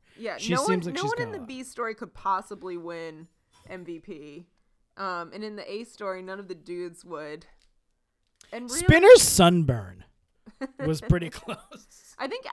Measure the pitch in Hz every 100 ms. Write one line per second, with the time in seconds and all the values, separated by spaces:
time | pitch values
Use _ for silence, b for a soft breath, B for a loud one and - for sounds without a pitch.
0 | b b 226 170 226 262 285 180 170 285
1 | 415 466 466 415 247 254 254 - 226 220
2 | 208 - 190 190 196 202 185 175 170 165
3 | 165 156 170 _ _ _ - 185 175 165
4 | 185 156 147 143 180 _ _ _ _ -
5 | 196 175 170 202 214 208 - 202 233 -
6 | 202 185 185 190 196 175 165 175 175 170
7 | 175 156 151 151 - _ _ _ _ _
8 | _ _ _ _ - 233 240 277 359 320
9 | 381 508 - - 175 175 147 117 92 92
10 | - _ _ _ - - 269 - 151 160
11 | 226 170 165 - - - - - - -
12 | - - 262 480 -